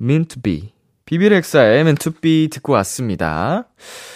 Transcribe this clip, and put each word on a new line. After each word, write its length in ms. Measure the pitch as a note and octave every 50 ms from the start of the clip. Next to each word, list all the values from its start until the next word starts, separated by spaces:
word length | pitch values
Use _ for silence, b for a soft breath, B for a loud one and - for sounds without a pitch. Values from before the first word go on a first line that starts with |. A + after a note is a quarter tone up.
Meant 340 | A2+ B2+ D3 D#3+ E3 D#3+ -
to 60 | B2+
Be. 320 | - G#2 E2+ D2 G2 G#2+ - _ _ _ _ _ _
비비렉사의 760 | - E3 E3+ G3 G#3 G#3 F3+ D#3 - - D3 A#2+ G#2+ A2+ C#3+
Meant 220 | D#3+ D#3+ D3 - -
to 160 | D#3+ D#3+ -
Be 300 | - D#3+ D#3+ D#3 D#3 D3+
듣고 240 | - C3 - C#3+ C3
왔습니다. 920 | G#2 F#2+ - - - B2 A2 F2+ - E2+ D#2+ D#2 D#2+ F#2 C3 F3 A3+ B3 - B B B B B B B B B